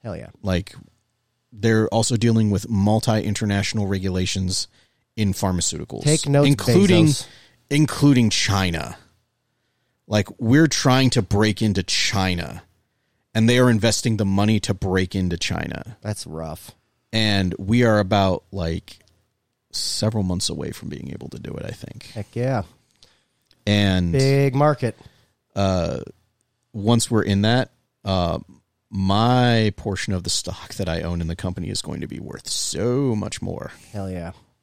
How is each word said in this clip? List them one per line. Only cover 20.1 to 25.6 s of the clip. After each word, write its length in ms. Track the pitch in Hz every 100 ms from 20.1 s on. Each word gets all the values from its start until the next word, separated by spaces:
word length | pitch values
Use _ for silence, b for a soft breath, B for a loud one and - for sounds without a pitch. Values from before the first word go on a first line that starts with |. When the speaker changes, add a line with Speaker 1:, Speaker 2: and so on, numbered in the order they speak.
| 113
Speaker 2:
months 260 | 95 90 -
away 200 | 71 71
from 160 | - -
being 220 | - 67
able 180 | - -
to 80 | -
do 140 | -
it, 100 | -
I 60 | -
think. 360 | - - - -
Speaker 1:
Heck 140 | - 101
yeah. 280 | 117 127 127 90 _ _ _ b b b _ _ _ -
Speaker 2:
And 460 | 104 101 92 87
Speaker 1:
Big 420 | 135 135 139 139
market. 420 | 131 147 143 117 - b b b b _
Speaker 2:
uh, 440 | -